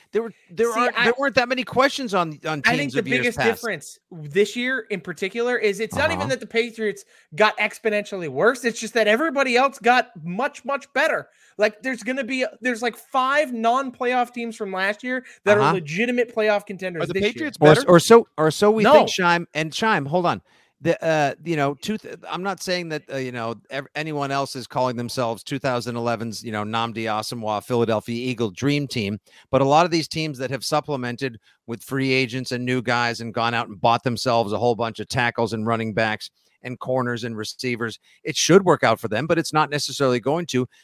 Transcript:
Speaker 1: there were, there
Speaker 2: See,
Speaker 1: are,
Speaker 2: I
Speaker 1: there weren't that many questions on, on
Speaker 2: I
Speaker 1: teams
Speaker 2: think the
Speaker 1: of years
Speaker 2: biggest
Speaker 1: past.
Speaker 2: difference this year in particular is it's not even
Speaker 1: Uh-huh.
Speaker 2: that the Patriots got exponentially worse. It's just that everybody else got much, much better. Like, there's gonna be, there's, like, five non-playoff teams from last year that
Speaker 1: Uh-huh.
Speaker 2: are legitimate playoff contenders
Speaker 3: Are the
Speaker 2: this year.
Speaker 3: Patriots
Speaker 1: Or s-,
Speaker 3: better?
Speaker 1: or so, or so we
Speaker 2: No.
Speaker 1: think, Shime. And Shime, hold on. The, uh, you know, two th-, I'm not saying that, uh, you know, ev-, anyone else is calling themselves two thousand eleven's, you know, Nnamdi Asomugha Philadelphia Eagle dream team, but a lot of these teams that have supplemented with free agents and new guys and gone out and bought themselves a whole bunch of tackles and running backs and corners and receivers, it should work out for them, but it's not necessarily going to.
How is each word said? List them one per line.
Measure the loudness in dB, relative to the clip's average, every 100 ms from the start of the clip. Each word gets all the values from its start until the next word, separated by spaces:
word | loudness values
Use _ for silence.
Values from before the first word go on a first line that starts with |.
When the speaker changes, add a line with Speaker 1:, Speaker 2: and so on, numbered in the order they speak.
| _
Speaker 1:
there | -4
were, | -4 -10 _
there | -2 -2
Speaker 2:
See, | 2
Speaker 1:
are, | 0 2
Speaker 2:
I | 2
Speaker 1:
there | 2
weren't | 2 2
that | 0
many | -2
questions | -2 2 2 2 -2
on, | 0 0 -2 -4
on | 0 2
Speaker 2:
I | 2
Speaker 1:
teams |
Speaker 2:
think | 0
the | -2
Speaker 1:
of | 0
years | 0
Speaker 2:
biggest | 0 2
Speaker 1:
past. | 0
Speaker 2:
difference | 0 -4 -8 -10 -20 _
this | -16 -4 0 0 0
year | -2 -4 -4
in | -8
particular | -8 -8 -6 -4 -2 0
is | 0 -2
it's | -4 -2
not | -2
even | 0
Speaker 1:
Uh-huh. | -4
Speaker 2:
that | -4
the | -4
Patriots | -4 -4 -4 -6 -6 -14 _ _ 2
got | 2 2
exponentially | -4 -2 -2 -2 -4 -8 -6
worse. | 2 2 2 -2
It's | -4
just | -4 0
that | 2
everybody | 2 2 0 2 2
else | 2 2
got | 2 2 2 -8
much, | -10 -4 -4 -6 -6
much | -6 -4
better. | 0 0 0 -6 _ _ 0
Like, | 0 0
there's | -6 -6
gonna | -4 -4
be, | -4 -2 -4 -2
there's, | -4 -2
like, | -4 -6
five | -4 -2 2 2 0
non-playoff | 0 0 2 -2 -4 -2 0 -2
teams | -4 -8 -8
from | -6
last | -2 -2 -2
year | -4 -6 -8 -4 4
that | 4
Speaker 1:
Uh-huh. | 6
Speaker 2:
are |
legitimate | 2 -2 -2 0 0 0 0
playoff | 2 0 -2
contenders | -8 -8 -6
Speaker 3:
Are | -4
the |
Speaker 2:
this | 0
year. | -2
Speaker 3:
Patriots | -2 -8 6
Speaker 1:
Or | 8
s-, | 8
Speaker 3:
better? | 8
Speaker 1:
or | 6
so, | 10 6 6 0
or | 0
so | 4 2
we | 4
Speaker 2:
No. | 8
Speaker 1:
think, | 8 6
Shime. | 2 2 2 0
And | -4 -4
Shime, | -2 0 0 0
hold | 0 0
on. | -2 -6 _ _ _
The, | -2 -2
uh, | 0 0 0 -2
you | -4 -2
know, | -2 -2
two | -6 -6
th-, | -8 -16 -12
I'm | -8
not | -6 -8
saying | -4 -4 -4
that, | -8 -6
uh, | -8
you | -6
know, | -6 -6 -8 _
ev-, | -10 -8 -8
anyone | -6 -4 -2
else | -2 -4 -8
is | -8
calling | -2 -2 -2
themselves | -4 -2 -4 -4
two | -6 -4
thousand | -2 -2 -4 -4
eleven's, | -2 -2 -4 -10
you | -8
know, | -6
Nnamdi | -4 -2 -4 -4 -4
Asomugha | -4 -4 -6 -4 -4
Philadelphia | 0 0 2 0 -2 -4 -4
Eagle | -2 -4
dream | -2 0 0 -2
team, | -4 -4 -6 -10 -20 _
but | 2
a | 4
lot | 6 4
of |
these | 2 -2
teams | -6 -6 -6
that | -6
have | -6 -2
supplemented | -2 -2 -4 -4 -4 -6 -8 _ _ -12
with | -12
free | -6 -2 2
agents | 2 0 -4 -6
and | -4 -2
new | -2
guys | 0 0 0 -4
and | -6
gone | -2 -2
out | -2 -4
and | 0
bought | 2 2
themselves | 0 -2 2 2 2
a | 0
whole | 0 0
bunch | -2 -4
of | -6
tackles | -2 0 0 -2
and | -2 -2
running | -2 -2
backs | 0 0 -2 -8 _ _ _
and | -14 -10
corners | -2 0 0 -2
and | -6 -6
receivers, | -8 -6 -4 -4 -4 -8 _ _
it | -8 -4
should | 6 6 6
work | 4
out | 4 2
for | -2
them, | -4 0
but | 0
it's | 0
not | 0 0
necessarily | -2 -4 0 2 2
going | 0 -2 -2
to. | -2 -2 _